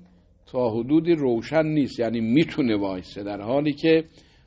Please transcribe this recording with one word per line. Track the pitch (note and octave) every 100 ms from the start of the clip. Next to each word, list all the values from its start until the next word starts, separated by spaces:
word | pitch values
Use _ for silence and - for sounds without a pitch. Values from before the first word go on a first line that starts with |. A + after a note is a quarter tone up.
| - _ _ _ _
تا | B2+ B2
حدودی | A2 B2 D#3+ D#3+ E3
روشن | C3 A#2 A2+ D3+ D#3
نیست، | D3+ A#2+ -
یعنی | A2+ A#2
می‌تونه | A2+ C#3 D#3 - B2 G#2
وایسه، | G2 F#2 - G2
در | G2+ G2+
حالی | G#2 C#3 D3+
که | C#3+ D#3+ D#3+ D#3+ - _ _